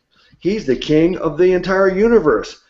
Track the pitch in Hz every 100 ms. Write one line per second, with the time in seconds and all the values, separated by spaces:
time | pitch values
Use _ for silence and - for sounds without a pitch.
0 | _ _ _ _ 170 214 139 120 - 151
1 | 170 175 160 147 185 180 185 190 196 185
2 | 226 233 151 107 - -